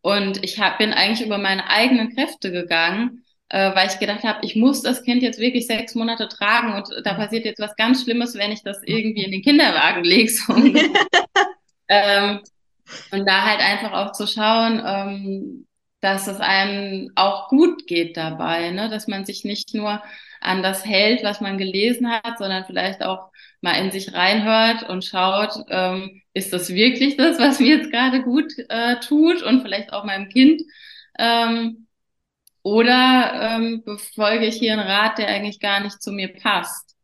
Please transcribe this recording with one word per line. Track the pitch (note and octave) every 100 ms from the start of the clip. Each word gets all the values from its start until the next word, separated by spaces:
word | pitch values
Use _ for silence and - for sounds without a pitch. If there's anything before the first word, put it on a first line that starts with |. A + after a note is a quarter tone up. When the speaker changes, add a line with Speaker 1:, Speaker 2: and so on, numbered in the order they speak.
Speaker 1:
Und | F3 G3+ G3 G3
ich | - -
hab, | F#3+ -
bin | G#3+
eigentlich | - G3 A3+
über | G#3+ G3+
meine | G3 F#3+ -
eigenen | G#3 B3 B3 A3+ B3+
Kräfte | D#4+ - G3
gegangen, | F3 F3 E3 E3 G3 B3 A#3 _ _ _
äh, | F#3+ F#3+ F#3+
weil | G3
ich | -
gedacht | G3+ G#3
hab, | A3 G#3+
ich | G#3+ A3
muss | B3 C#4
das | A3+ B3+
Kind | - B3
jetzt | B3 A3
wirklich | A#3+ B3 A#3+
sechs | A3 A#3
Monate | A#3 A3+ A3+ G#3+
tragen | - G3+ A#3 A3+
und | G3+ - - G3+
da |
Speaker 2:
Mhm. | F#3
Speaker 1:
passiert | G#3 A3+ A3+
jetzt | G#3
was | G#3 -
ganz | A3+ B3+
Schlimmes, | A#3+ A#3+ A#3
wenn | G#3 G3+
ich | G#3+
das | G3+ G3+ -
irgendwie | A3+ A3 G#3
in | G3
den | F#3+
Kinderwagen | C#4 D4 B3+ E3 D#3 F3
leg, | E3+ F#3+ A3
so | - -
ungefähr. | A#3+ C4+ D4 D#4+
Speaker 2:
<laughs> | G4+ G4 - F4+ G4 F#4+ - _ _ -
Speaker 1:
Ähm, | G3+ G3+ G3+ G3+ G3+ - _ _ _ - - -
und | G3 G3
da | F#3+ G#3+
halt | G#3
einfach | F#3 G#3 A3
auch | F#3 G3+
zu | - G#3
schauen, | G#3+ G#3+ A3+ A3+ A3
ähm, | - G3 G3 G3 G3 G3 G3 F3+ - _ _ _
dass | G3 G3 G3+
es | G3
einem | - G3 G3 G3+ G3+ F#3+ F#3+ -
auch | G3 G3 -
gut | C4+ F4 F4 -
geht | E3+ E3 E3
dabei, | D#3+ D#3+ E3 E3 E3+
ne? | F#3 A3
Dass | G#3+ G#3+
man | G3 F#3+
sich | F#3+ G3+
nicht | G#3 - G#3+
nur | G#3 G#3 - - - -
an | - F#3+
das | F#3 G3 G#3+
hält, | G3 G#3+ B3
was | G#3 G3+
man | G3 G3
gelesen | F#3+ F#3+ A3 A#3+ A#3+
hat, | A3+ A#3 A3+
sondern | G3 F#3 F#3
vielleicht | F3+ F#3 F#3+
auch | F#3 F#3+ - _ - _
mal | F3 D#3+
in | F#3+
sich | F#3+ F#3+
reinhört | F3 F#3 G#3+ G#3+ A3 A3+ A3+ -
und | F#3 F#3
schaut, | F#3 F#3 G3 G#3 G#3+ -
ähm, | F#3 F#3 F#3 F#3+ - _
ist | G3 F#3+
das | F3+ F3
wirklich | F#3 A#3+ B3+ C4+ C4+
das, | D#4+ -
was | C#4+ C4
mir | B3 D#4
jetzt | -
gerade | A#3 C4 B3+
gut, | A#3+ C4+ D#4 - -
äh, | A3+ A#3+ B3
tut | - D4 E4 E4+
und | - B3+
vielleicht | - G3+ G#3
auch | G#3
meinem | G#3 G3 G3
Kind, | B3+ C4+ D#4+ - - - - _ -
ähm, | A#3 A#3 A3+ A3+ A3+ A3+ _ _ _ _ _ _ _ _
oder, | G3 G#3+ A#3 B3+ B3+ B3+ A#3 - A3 A3+
ähm, | A3+ A3+ A3
befolge | G#3 - - G#3 A3+ A3
ich | A3
hier | A#3
einen | G#3+ F#3+
Rat, | G3+ A3 A3+
der | G#3
eigentlich | G3+ G#3 G#3
gar | G3+ G3+
nicht | G#3 -
zu | -
mir | G3+ F#3+
passt. | - A3+ F#3+ - - - _